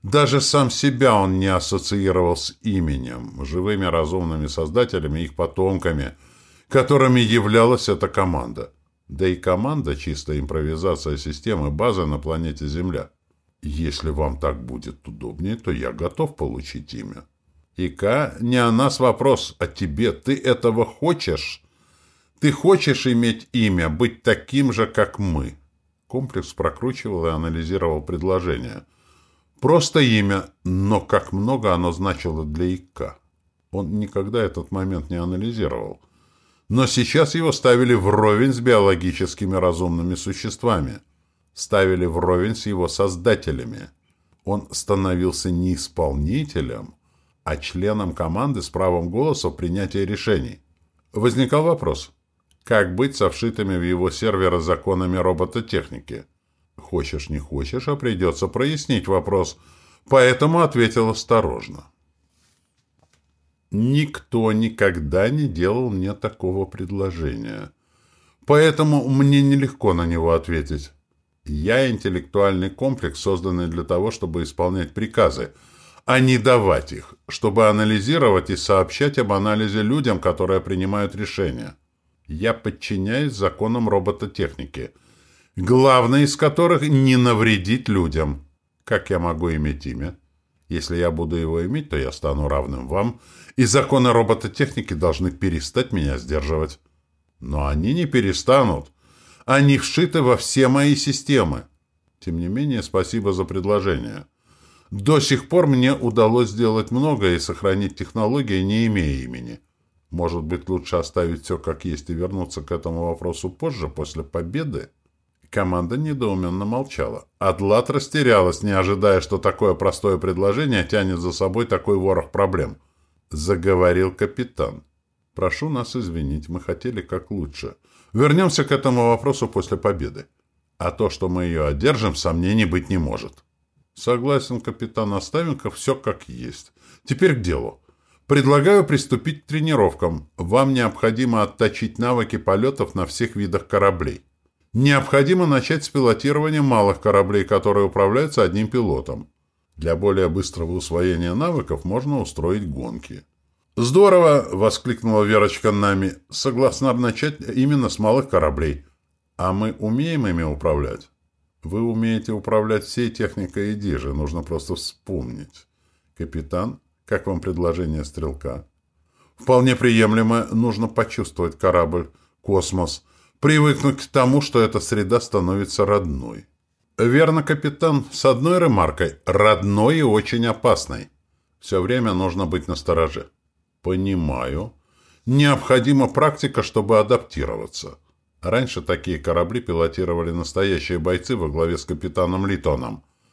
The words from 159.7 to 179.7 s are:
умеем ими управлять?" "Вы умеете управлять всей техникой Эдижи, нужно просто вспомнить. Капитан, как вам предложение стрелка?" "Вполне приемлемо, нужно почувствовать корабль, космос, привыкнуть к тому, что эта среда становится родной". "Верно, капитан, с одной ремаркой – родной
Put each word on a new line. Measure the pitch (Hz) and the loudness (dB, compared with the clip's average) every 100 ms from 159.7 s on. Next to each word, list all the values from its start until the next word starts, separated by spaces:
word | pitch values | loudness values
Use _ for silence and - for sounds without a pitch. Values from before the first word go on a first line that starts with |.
умеем | - 107 120 160 160 107 | -4 -4 -2 -2 -2 -2
ими | 85 | -2
управлять?" | 78 71 82 73 69 50 - _ _ _ _ _ | -2 -2 -2 0 -2 -8 -14 _ _ _ _ _
"Вы | - 101 | -8 -4
умеете | 117 113 113 113 110 | -2 0 0 -2 -2
управлять | 107 101 110 110 107 | -6 0 0 2 0
всей | - - 120 | -2 -4 -4
техникой | - 117 - 92 - 101 | -2 -4 -4 -8 -4 -4
Эдижи, | 104 101 67 67 | -4 -4 -4 -4
нужно | 69 73 82 | -4 -4 -6
просто | 76 80 - 87 | -6 -8 -6 -8
вспомнить. | - - - 95 62 - 98 - _ _ _ _ _ _ | -8 -14 -10 -8 -8 -12 -16 -20 _ _ _ _ _ _
Капитан, | 82 80 73 90 107 - _ _ - | -10 -8 -6 -4 -4 -8 _ _ -4
как | 104 - | -4 -2
вам | 87 | -4
предложение | 95 85 85 85 82 78 | -4 -2 -2 -2 -2 -4
стрелка?" | 71 - 78 67 - 62 - _ _ _ _ _ _ _ | -6 -8 -8 -8 -10 -12 -14 _ _ _ _ _ _ _
"Вполне | 123 127 127 | 4 4 6
приемлемо, | 123 123 113 107 110 113 117 - | 4 4 4 4 4 2 0 0
нужно | 113 117 104 113 | 0 0 -2 -2
почувствовать | - 110 - 101 - 85 - | -2 -2 -4 -8 -4 -6 0
корабль, | 95 87 80 87 82 _ _ _ | 2 4 2 0 -6 _ _ _
космос, | - 98 85 92 85 - - _ _ _ | 0 0 2 -2 -2 -6 -14 _ _ _
привыкнуть | 143 156 147 139 139 139 | 2 4 4 4 0 -2
к | - | -2
тому, | 139 127 139 | 2 4 2
что | 143 120 | 2 2
эта | 110 110 | 2 0
среда | - 104 95 117 | -2 -2 0 0
становится | - 101 90 98 95 - | 0 -2 0 -2 -4 -2
родной". | 98 101 87 67 60 53 - _ _ _ _ - | 2 2 0 -6 -10 -14 -20 _ _ _ _ -2
"Верно, | 120 135 160 160 | 2 4 4 2
капитан, | 147 151 147 143 165 147 - | 0 -2 -2 -2 0 0 -2
с | - | 0
одной | 131 127 151 180 | 2 2 2 2
ремаркой – | 165 104 80 - 85 - - | 4 4 2 0 -4 -4 -2
родной | 101 107 98 98 | 4 4 4 2